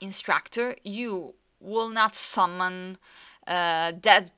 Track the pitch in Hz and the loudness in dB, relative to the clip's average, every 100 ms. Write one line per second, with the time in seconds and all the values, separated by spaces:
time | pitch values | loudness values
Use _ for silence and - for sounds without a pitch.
0 | 196 190 - 156 - 226 247 - 202 202 | -6 -8 -2 -2 -2 -4 -4 -6 -10 -8
1 | 240 190 135 - _ _ 185 220 226 226 | -6 -6 -8 -16 _ _ -6 -4 -2 2
2 | 220 - - - 185 180 180 185 185 185 | 0 0 -4 2 2 2 -4 -4 -10 -14
3 | _ - - - - 180 170 165 170 170 | _ -20 -20 -14 -4 0 2 2 0 2
4 | 220 196 175 | 6 6 4